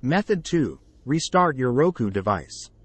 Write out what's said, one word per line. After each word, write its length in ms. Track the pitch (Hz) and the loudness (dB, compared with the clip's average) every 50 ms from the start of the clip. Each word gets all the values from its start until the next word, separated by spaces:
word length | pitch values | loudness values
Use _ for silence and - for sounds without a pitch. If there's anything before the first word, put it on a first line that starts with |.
Method 440 | - 127 151 190 208 - 214 180 156 | -2 0 0 0 0 0 -2 -2 -2
two, 340 | - - 170 147 98 - - _ _ _ _ _ | -2 0 0 0 0 -4 -10 _ _ _ _ _
restart 500 | 127 143 165 - - - 185 180 170 147 | -2 -2 -2 -2 0 2 4 4 4 2
your 160 | 131 127 127 120 | 0 0 0 2
Roku 400 | 127 151 180 175 - 120 104 95 | 4 2 2 2 0 -4 -2 -2
device. 580 | 101 95 104 104 90 69 - - - - - _ _ | -2 0 0 0 -2 -2 -10 -16 -18 -18 -20 _ _